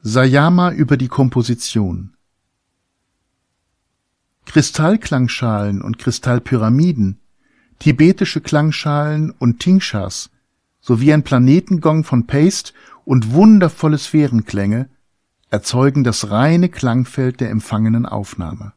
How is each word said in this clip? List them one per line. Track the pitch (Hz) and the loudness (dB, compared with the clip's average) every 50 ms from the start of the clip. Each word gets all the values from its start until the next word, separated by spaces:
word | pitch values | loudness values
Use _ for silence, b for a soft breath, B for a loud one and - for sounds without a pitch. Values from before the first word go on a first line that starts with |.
| _ | _
Sayama | 110 110 127 131 131 127 143 147 165 180 180 180 180 - | -2 0 2 2 4 4 4 4 4 4 2 2 0 0
über | - 151 117 147 | -2 0 0 0
die | 127 131 | -2 -2
Komposition. | 123 - - 139 127 - 127 117 120 120 - - - - 113 104 92 85 90 92 101 _ _ _ _ _ _ _ _ _ _ _ _ _ _ _ _ _ _ _ _ _ _ _ _ _ _ _ _ _ _ _ _ _ _ _ _ _ _ _ _ _ _ _ _ _ _ _ | -4 0 0 0 0 2 0 -2 -2 -4 -6 -6 -6 -4 -2 -2 -2 -4 -8 -10 -16 _ _ _ _ _ _ _ _ _ _ _ _ _ _ _ _ _ _ _ _ _ _ _ _ _ _ _ _ _ _ _ _ _ _ _ _ _ _ _ _ _ _ _ _ _ _ _
Kristallklangschalen | - - 156 143 - - - 156 165 208 220 - - 151 131 127 117 - - 127 117 107 104 104 104 101 95 | -2 0 0 0 0 -2 -2 0 2 0 0 -2 -4 -2 -2 -2 -2 -2 -4 -4 -2 -2 -2 -2 -4 -4 -4
und | - 107 113 | -6 -8 -8
Kristallpyramiden, | - - 131 113 - - 131 123 120 - - 131 117 110 110 123 135 165 180 160 120 104 95 101 - _ _ _ _ _ _ _ _ _ _ _ _ | -6 -4 -6 -6 -4 -2 -2 -2 -2 -2 -2 -2 0 2 2 2 2 2 0 0 0 -2 -2 -4 -8 _ _ _ _ _ _ _ _ _ _ _ _
tibetische | - 151 135 127 151 175 185 - 196 - - 156 | 0 0 4 4 4 4 4 2 -2 -4 -4 -8
Klangschalen | - - - 147 147 156 151 - - 156 147 147 147 151 151 151 156 160 | -6 -2 0 0 0 0 -2 -2 -4 -4 -2 -2 -2 -2 -2 -4 -4 -6
und | - _ 131 120 117 - | -6 _ -2 -2 -2 0
Tingshas | - 180 185 190 - - - 107 95 98 - - - - _ _ _ _ _ _ _ _ _ _ | 0 2 2 2 2 -2 -6 -6 -6 -6 -10 -12 -14 -16 _ _ _ _ _ _ _ _ _ _
sowie | _ - 123 113 127 147 151 | _ -2 0 2 4 4 2
ein | 151 139 | 2 2
Planetengong | - 143 123 123 143 160 180 185 - 190 165 156 165 156 160 156 | 0 2 2 4 4 4 4 2 0 -4 0 0 0 0 0 -2
von | - 139 120 117 | 0 0 -2 -2
Paste | - - 143 151 185 - - - - b b b b b b b | 0 0 2 2 2 0 -2 -12 -14 b b b b b b b
und | - 131 127 110 110 | 0 0 0 0 2
wundervolle | 123 160 196 220 220 202 180 160 - - - 156 151 | 2 4 6 8 6 6 4 2 -2 -2 -2 -2 -2
Sphärenklänge | 147 - - - 156 147 135 117 113 107 - - 101 98 98 107 120 131 131 _ _ _ _ _ _ _ _ _ _ _ _ | -2 -4 -2 0 0 0 2 0 -2 -4 -2 -6 -4 -2 -2 -2 -4 -6 -8 _ _ _ _ _ _ _ _ _ _ _ _
erzeugen | - 101 - - - 127 131 139 131 147 131 | -6 -6 -6 -4 -2 0 0 2 2 0 0
das | 123 110 - - 104 | 0 -2 -4 -6 -4
reine | 101 107 131 151 165 175 180 | -2 0 2 2 2 2 0
Klangfeld | 175 - - - 123 117 127 123 - - - 131 127 127 - | 0 -2 -4 -4 -2 0 -2 -2 -4 -4 -4 -4 -4 -4 -4
der | 127 113 | -6 -4
empfangenen | 110 110 - - 113 107 110 110 113 117 120 | -4 -6 -4 -4 -4 -2 0 0 0 -2 -2
Aufnahme. | - - 104 98 - - - 87 80 78 107 107 104 _ | -4 -6 -10 -10 -10 -12 -12 -10 -10 -12 -14 -16 -20 _